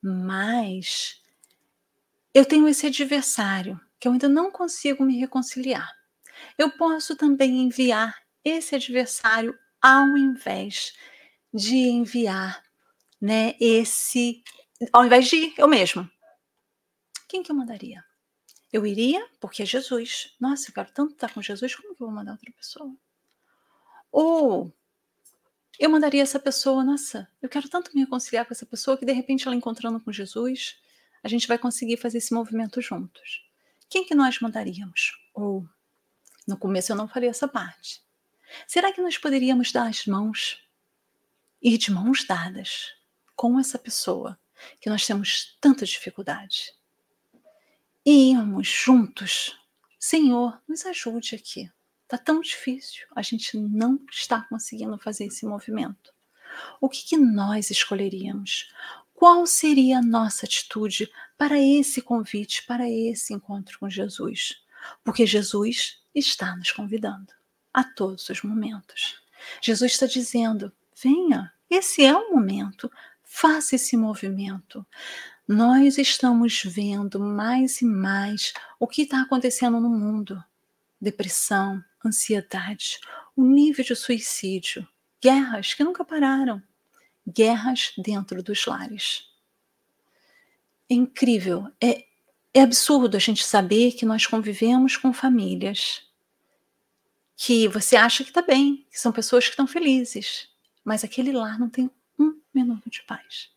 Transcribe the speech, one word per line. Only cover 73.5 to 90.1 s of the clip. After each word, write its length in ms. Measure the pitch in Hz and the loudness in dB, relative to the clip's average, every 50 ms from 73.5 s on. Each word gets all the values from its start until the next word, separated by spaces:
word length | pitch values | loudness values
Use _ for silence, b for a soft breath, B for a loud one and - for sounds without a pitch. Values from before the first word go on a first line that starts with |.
| 311 311 294 - - | 4 4 0 -2 -2
esse 200 | 254 247 - - | -2 -2 0 0
movimento. 880 | 233 220 214 214 202 - 196 196 190 196 196 196 190 - _ - - 196 _ B B B B B B B B B B B | 0 0 0 -2 -6 -6 -6 -6 -6 -8 -8 -10 -12 -14 _ -18 -18 -18 _ B B B B B B B B B B B
Nós 520 | - 202 208 226 240 254 269 277 285 269 277 | 0 2 4 6 6 8 8 8 6 6 4
estamos 640 | 277 262 - - - 254 240 233 233 233 220 - - | 2 0 0 2 2 4 4 6 4 2 2 -2 -6
vendo 540 | 190 175 202 208 202 202 202 202 196 - 196 | -6 -6 -4 -4 -2 -2 -4 -4 -4 -4 -4
mais 640 | 202 208 208 208 208 226 247 254 262 262 - - | -4 -2 -2 -2 -2 0 2 2 2 0 0 0
e 40 | 254 | 0
mais 680 | 233 214 190 190 190 196 196 196 202 214 208 - - - B B B B B | 0 2 2 0 0 0 -2 -2 -4 -4 -4 -6 -6 -8 B B B B B
o 80 | 240 | -6
que 180 | 240 - - 302 | -4 -2 -2 -2
tá 180 | 277 - 262 262 | 0 0 -2 0
acontecendo 580 | 262 - 254 247 254 247 - 254 240 233 233 | 0 0 0 0 0 -2 0 0 0 2 2
no 100 | 233 240 | 2 0
mundo. 520 | 233 220 208 208 214 214 208 190 196 190 170 _ _ _ _ _ _ _ _ _ _ _ | 0 0 0 -2 -2 -4 -6 -8 -12 -14 -16 _ _ _ _ _ _ _ _ _ _ _
Depressão, 840 | 202 208 202 - 202 190 - - - - 208 196 190 196 190 196 175 _ _ _ _ | -6 -6 -4 -4 -6 -4 -4 -4 -2 0 0 0 0 0 -4 -8 -10 _ _ _ _
ansiedade, 920 | 226 208 - - - 220 202 190 _ - 185 175 185 208 - - - - - B B B B B B B | -2 -2 -2 -2 -2 -2 -4 -4 _ -10 -8 -8 -8 -10 -8 -8 -10 -10 -10 B B B B B B B
o 100 | - 262 | 2 6
nível 400 | 254 269 285 294 311 285 285 254 | 6 8 8 6 6 4 0 -2
de 120 | - 247 | -2 -2
suicídio, 880 | 226 - - 247 226 220 - - - - 190 190 190 175 - - - 180 _ _ _ _ _ _ _ | -6 -2 -4 -4 -4 -2 -6 -8 -6 -6 -6 -6 -4 -6 -6 -10 -10 -12 _ _ _ _ _ _ _
guerras 540 | - 247 262 277 277 254 226 208 196 - - | 4 6 6 6 2 0 -4 -6 -6 -6 -2
que 80 | - 294 | 0 0
nunca 220 | 330 359 - 359 | -2 0 -4 -6
pararam, 580 | _ 320 311 285 269 269 269 269 254 220 202 196 _ _ _ _ _ _ _ _ _ _ _ _ | _ -2 0 0 2 2 0 0 -2 -4 -6 -10 _ _ _ _ _ _ _ _ _ _ _ _
guerras 640 | - 170 - 220 220 233 226 214 247 254 240 - - - - | -10 2 4 4 4 4 2 0 -2 -2 -2 -4 -6 -6 -8
dentro 460 | 185 - 208 196 196 190 185 185 185 | -6 -4 -4 -6 -6 -8 -10 -10 -8
dos 200 | - 208 202 - | -6 -4 -4 -4
lares. 640 | - - - 285 - 214 202 - - - - - _ _ _ _ _ _ _ _ _ _ _ _ _ _ _ _ _ | -4 -4 -6 -8 -10 -10 -8 -6 -6 -6 -8 -10 _ _ _ _ _ _ _ _ _ _ _ _ _ _ _ _ _